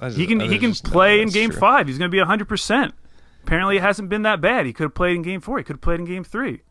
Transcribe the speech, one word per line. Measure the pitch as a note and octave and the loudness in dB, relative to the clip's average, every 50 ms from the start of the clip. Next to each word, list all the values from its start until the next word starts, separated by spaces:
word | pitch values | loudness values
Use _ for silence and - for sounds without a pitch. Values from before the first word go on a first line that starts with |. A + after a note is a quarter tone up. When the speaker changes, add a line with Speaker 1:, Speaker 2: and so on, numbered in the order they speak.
Speaker 1:
I | - B2+ | -10 -6
just, | A2 C#3 | -4 -2
Speaker 2:
He | F3 | 0
can, | F3+ A3+ A3 | 0 0 0
Speaker 1:
I, | G#3+ | 0
Speaker 2:
he | - | 0
Speaker 1:
there's | G3+ A3 | 0 0
Speaker 2:
can | A#3 A#3 | 0 0
Speaker 1:
just | G3+ - - | -2 -2 -2
no | - | 2
Speaker 2:
play | - F3 F#3+ G3+ G#3 | 4 6 6 6 6
Speaker 1:
way | G#3 | 4
Speaker 2:
in | A3 | 4
Speaker 1:
that's | A3 F3+ | 2 0
Speaker 2:
game | G#3 A3+ A#3 | 0 0 0
Speaker 1:
true. | - - | 0 2
Speaker 2:
five. | F#3 G#3 B3+ C#4+ F3+ | 2 4 4 4 2
He's | C#3 B2+ | 0 -2
gonna | C#3 F3+ F3+ | -4 -2 0
be | F3 F#3+ | 0 2
a | F#3 | 2
hundred | E3+ G3+ G#3+ G#3 - | 2 2 0 -2 -4
percent. | G#3+ F#3 - - G#3+ B3+ C4+ - - - - - - - - - - - - | -6 -4 -2 0 0 0 0 0 -4 -10 -20 -20 -20 -20 -20 -20 -20 -8 -2
Apparently, | - D#3+ E3+ F#3 G3 G3 | 0 0 0 2 2 0
it | G3 | 2
hasn't | F3 G3+ G3 G#3 G3+ F3+ | 2 0 0 -2 -4 -4
been | G3+ G#3+ G#3+ | -2 -2 0
that | G#3+ G#3+ E3+ | 0 0 2
bad. | D3 G3 B3 B3 D#3+ | 2 2 2 0 -2
He | B2+ A2 | -2 -4
could | - D#3 | -4 -6
have | D3 - | -4 -2
played | - F3+ F3+ F3 | -2 0 0 0
in | F3 | -2
game | D#3+ F3 F#3+ F#3 | -4 -6 -8 -8
four. | - G#3 C4 | -8 -8 -8
He | B3 D3 | -6 -6
could | - D3 | -8 -8
have | - | -4
played | - - E3+ E3+ | -2 0 0 0
in | F3 | -2
game | E3+ F3+ F#3 F3 | -8 -8 -10 -10
three. | - - A3 C4+ A3+ - - _ _ | -8 -6 -6 -6 -6 -6 -10 _ _